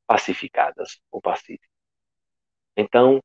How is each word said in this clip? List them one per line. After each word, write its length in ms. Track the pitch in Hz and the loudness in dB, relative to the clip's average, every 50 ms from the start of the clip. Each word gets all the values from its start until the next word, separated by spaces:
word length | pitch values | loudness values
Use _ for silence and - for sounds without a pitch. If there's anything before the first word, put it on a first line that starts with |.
| _ | _
pacificadas 920 | - 113 - - - 95 - - - - - - - - - - - - - _ _ | -2 -2 0 -2 -4 -8 -10 -12 -6 -4 -2 -2 -2 -4 -8 -12 -14 -16 -20 _ _
ou 100 | - - | -16 -8
pacíficas. 480 | - - - - - - - - _ _ _ _ _ _ _ _ _ _ _ _ _ _ _ _ _ _ _ _ _ _ _ | -6 -6 -6 -6 -10 -16 -20 -20 _ _ _ _ _ _ _ _ _ _ _ _ _ _ _ _ _ _ _ _ _ _ _
Então, 440 | 107 104 - - 120 127 131 135 135 - | -4 -2 2 4 4 6 6 4 2 0